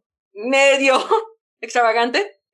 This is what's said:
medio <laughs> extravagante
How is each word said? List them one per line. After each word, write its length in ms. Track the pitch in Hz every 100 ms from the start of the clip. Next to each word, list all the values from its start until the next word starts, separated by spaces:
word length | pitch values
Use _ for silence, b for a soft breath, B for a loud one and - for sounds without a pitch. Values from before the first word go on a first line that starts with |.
| _ _ _
medio 600 | 196 233 269 277 277 269
<laughs> 420 | 262 - 453 453 _ _ _
extravagante 800 | 233 247 233 226 247 277 403 - _